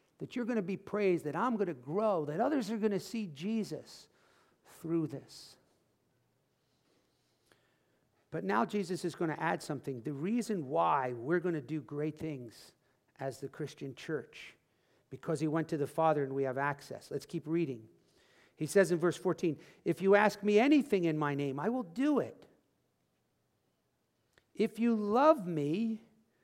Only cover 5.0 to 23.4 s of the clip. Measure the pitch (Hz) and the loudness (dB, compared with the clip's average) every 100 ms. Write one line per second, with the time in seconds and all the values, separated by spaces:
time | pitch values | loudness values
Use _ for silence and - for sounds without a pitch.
5 | 151 135 - - - - _ _ _ _ | 0 -4 -14 -20 -20 -20 _ _ _ _
6 | _ _ _ _ _ _ _ _ _ _ | _ _ _ _ _ _ _ _ _ _
7 | _ _ _ _ _ _ _ _ _ _ | _ _ _ _ _ _ _ _ _ _
8 | _ _ _ 226 190 208 214 208 175 175 | _ _ _ -4 2 2 2 0 -2 -4
9 | 175 - 165 151 165 175 - 139 - 127 | -4 -2 -2 0 -2 -2 -4 -6 -6 -8
10 | 113 139 175 240 226 196 131 160 170 147 | -8 -6 -2 -2 -2 -4 -2 0 2 2
11 | 127 120 123 175 175 160 120 156 123 147 | 0 -4 -2 0 0 -4 -6 -8 -8 -6
12 | 156 151 160 139 117 - - _ _ _ | -6 -6 -8 -8 -12 -18 -20 _ _ _
13 | _ - 135 131 139 - 143 - 139 - | _ -10 -8 -8 -10 -10 -10 -10 -14 -12
14 | - 151 - - - - _ _ _ _ | -8 -8 -8 -16 -20 -20 _ _ _ _
15 | _ - - 160 156 160 156 156 143 - | _ -10 -4 -2 0 0 0 -2 -2 2
16 | 160 151 135 135 135 127 143 143 - 135 | 4 4 0 0 -2 0 -2 -2 -8 -14
17 | - 143 - 165 151 170 151 120 110 _ | -8 -8 -6 -8 -4 -2 -2 -6 -14 _
18 | _ _ _ _ _ - 156 202 175 170 | _ _ _ _ _ -8 2 6 6 4
19 | 175 - 190 165 170 139 - - - 165 | 2 0 -2 0 -2 -2 -8 -6 -4 2
20 | 190 202 208 - 208 208 277 302 - 196 | 6 8 6 2 4 6 8 6 4 2
21 | 165 156 147 143 143 135 180 254 170 170 | 2 2 0 0 -2 -2 -2 -2 -4 -2
22 | 285 277 117 - - _ _ _ _ _ | 0 2 -2 -8 -20 _ _ _ _ _
23 | _ _ _ _ | _ _ _ _